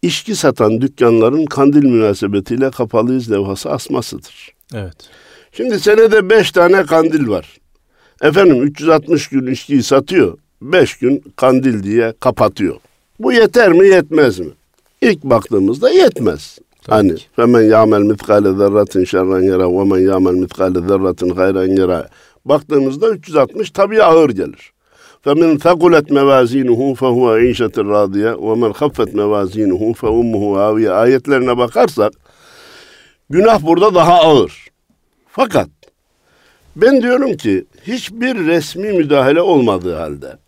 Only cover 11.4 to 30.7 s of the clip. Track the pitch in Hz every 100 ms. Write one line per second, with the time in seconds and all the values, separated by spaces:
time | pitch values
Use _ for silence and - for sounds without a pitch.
11.4 | 127 131 131 110 98 113 113 110 - 101
12.4 | 107 - 95 - _ _ _ _ 233 247
13.4 | 220 240 214 170 196 185 151 156 135 92
14.4 | 80 69 _ _ _ _ 160 156 135 117
15.4 | - 107 98 131 240 349 339 - 110 73
16.4 | - - _ _ - 107 101 80 - -
17.4 | 120 120 110 110 110 104 104 107 - 104
18.4 | 101 95 101 104 101 98 92 92 92 95
19.4 | 95 92 90 92 98 95 92 95 92 90
20.4 | 92 - 95 92 87 98 95 85 90 90
21.4 | 95 95 92 95 92 87 - _ _ _
22.4 | 127 143 - 147 135 139 220 196 160 151
23.4 | 131 202 208 - 202 220 180 165 151 98
24.4 | 78 - - _ _ _ _ _ - 147
25.4 | 165 151 170 175 175 165 151 143 139 135
26.4 | 120 135 127 117 139 123 127 123 123 110
27.4 | 123 117 113 - 101 104 101 98 110 110
28.4 | 104 113 113 98 147 - 107 104 104 104
29.4 | 95 104 104 92 107 117 110 113 120 107
30.4 | 104 98 104